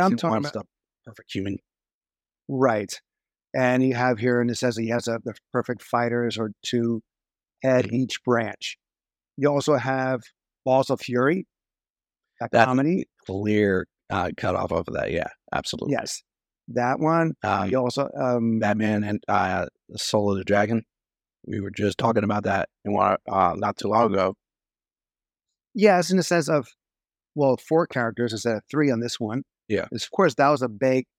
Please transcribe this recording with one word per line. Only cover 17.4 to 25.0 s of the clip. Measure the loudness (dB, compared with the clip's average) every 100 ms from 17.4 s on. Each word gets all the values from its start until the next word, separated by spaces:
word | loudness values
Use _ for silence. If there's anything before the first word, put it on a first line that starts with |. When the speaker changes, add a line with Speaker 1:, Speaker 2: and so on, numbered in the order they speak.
Speaker 2:
Um, | -4 -2 -2
Speaker 1:
You | -2
also, | -2 -2 -4 -4
um, | -2 0 0 0
Speaker 2:
Batman | 0 0 2 0
and, | 0 -4 -2
uh, | 0 0 -2 -4 -10 -16 -10
Soul | -2 0 0
of | 0
the |
Dragon. | 2 2 2 -2 -4 _ _ _ _ _ -10
We | -8
were | -6
just | -2 -2 0
talking | 0 2 2
about | 0
that | 0 0 -2 _
in | -4
one, | 2 2 2 0
uh, | 2 2 2
not | -4 -4
too | 0
long | 2 2
ago. | 2 0 -2 _ _ _ _ _ _